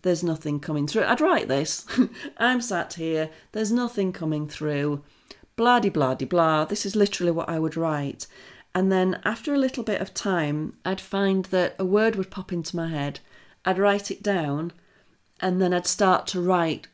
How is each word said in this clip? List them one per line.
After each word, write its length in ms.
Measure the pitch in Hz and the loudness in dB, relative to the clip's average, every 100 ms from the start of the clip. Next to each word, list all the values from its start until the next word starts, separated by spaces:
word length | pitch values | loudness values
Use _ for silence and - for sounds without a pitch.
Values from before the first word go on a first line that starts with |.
there's 200 | 180 170 | 2 0
nothing 380 | 175 160 151 147 | 0 -2 -2 -4
coming 260 | 147 151 147 | -2 -2 0
through." 180 | 220 | 0
I'd 180 | 185 240 | 0 2
write 260 | 311 311 - | 2 2 2
this. 380 | 135 156 - - - 247 | 0 0 -6 -6 0 0
<laughs> 240 | - 277 - | 0 -16 0
"I'm 240 | 233 247 | 0 2
sat 340 | 233 180 - | -2 -4 -4
here, 360 | - 160 160 156 - _ | -6 -2 0 -2 -6 _
there's 200 | 214 220 | -4 0
nothing 400 | 233 240 - 190 | 0 0 0 -2
coming 340 | 185 156 151 151 | 0 -2 -2 -4
through. 560 | - 151 143 147 143 - _ _ - - - | -6 -4 0 -2 -4 -8 _ _ -20 -18 0
Blah 240 | 233 247 | 4 4
de 80 | 208 | 4
blah 260 | 156 135 | 2 0
de 120 | 131 131 | 0 0
blah." 400 | 175 160 156 160 | 2 4 4 0
This 180 | 208 | -2
is 100 | 202 | -2
literally 380 | 208 202 - 175 | 2 2 2 0
what 160 | 165 165 | 0 -2
I 100 | 165 | -2
would 200 | 160 156 | -2 0
write. 480 | 165 151 143 - - - - - - - | -2 0 -4 -6 -14 -18 -20 -20 -6 0
And 140 | 190 | 4
then 300 | 190 185 - | 4 2 0
after 300 | - 226 - | -4 -4 -2
a 40 | 285 | 0
little 260 | 262 262 | 0 -2
bit 160 | 220 214 | -4 -4
of 120 | 196 | -4
time, 600 | - 202 180 151 147 156 - | -6 -2 0 0 -2 -4 -6
I'd 160 | - 190 | -4 -4
find 440 | - 196 196 190 180 | -4 0 2 2 0
that 300 | 185 175 - | 0 0 -2
a 60 | |
word 320 | 190 202 220 214 | 0 2 2 0
would 160 | 185 | -6
pop 200 | - 185 | -8 -6
into 220 | 175 156 | -6 -4
my 140 | 170 165 | -4 -4
head. 320 | 156 143 139 - - - _ | -4 -4 -8 -18 -20 -20 _
I'd 140 | 180 185 | -2 2
write 320 | 202 202 202 | 4 2 -2
it 100 | - | -6
down, 520 | 208 196 147 143 170 - _ _ _ _ _ _ | -2 0 0 -2 -4 -10 _ _ _ _ _ _
and 240 | 185 180 | -2 2
then 100 | 185 | 2
I'd 140 | 180 175 | 2 0
start 400 | - 196 185 - | 2 4 4 0
to 120 | 185 | -4
write 480 | 175 185 165 151 - | 0 2 2 -2 -8